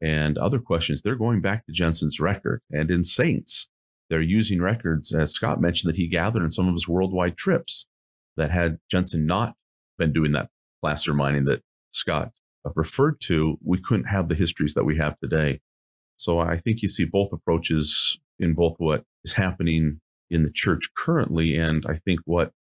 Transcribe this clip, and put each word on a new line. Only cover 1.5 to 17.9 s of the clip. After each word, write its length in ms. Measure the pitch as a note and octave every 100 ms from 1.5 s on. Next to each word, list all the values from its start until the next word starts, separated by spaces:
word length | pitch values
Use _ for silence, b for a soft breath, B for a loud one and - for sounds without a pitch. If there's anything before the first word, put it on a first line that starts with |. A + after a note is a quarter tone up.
| G#2+ -
to 60 |
Jensen's 480 | F2 E2+ E2 D2+ -
record. 420 | D#2 - - A#2 -
And 200 | D2 D#2+
in 140 | F2
Saints, 640 | F2 - D#3+ - - - - _ _ _ -
they're 140 | D#2+
using 400 | E2 G#2 G#2+ F#2+
records, 520 | F2+ A2+ F2 D#2+ -
as 180 | D#2+ D2+
Scott 280 | - A2+ -
mentioned, 300 | E2+ E2+ F2
that 80 | E2
he 100 | E2
gathered 340 | F2 F2+ A#2
in 80 | E2
some 180 | - F#2
of 60 |
his 140 | E2+ E2
worldwide 480 | E2+ F#2+ F#2 F2+ F2
trips 500 | - F#3 - - - _ _ _ _ -
that 140 | D2+
had 280 | F2 E2+ D#2+ -
Jensen 360 | F#2 F#2 D#2+ D#2
not 280 | F#2 A2+ - _ _ _ -
been 160 | E2
doing 200 | D2+ D2+
that 160 | C#2+ - _ _ _
placer 320 | D#2 D2 -
mining 300 | C#2+ C#2 C#2+
that 180 | C#2 - - _ _
Scott 400 | - - D#2 - - _ _ -
referred 460 | - D2+ - D3 D3+
to, 380 | - E2 D#2 D2+
we 160 | E2+ F#2
couldn't 260 | - G#2+ -
have 220 | G2 E2
the 60 |
histories 400 | E2 F2 - D2+
that 100 | -
we 140 | A#1 D#2
have 180 | D2+ -
today. 400 | C2+ D#2 D2+ C2+ _ _ _ _ _ -
So 240 | - E2+
I 180 | E2+ E2+
think 240 | A2+ A2
you 60 | G2
see 160 | -
both 280 | E2 G2 G2+
approaches 840 | E2+ - E2 - D#2+ D2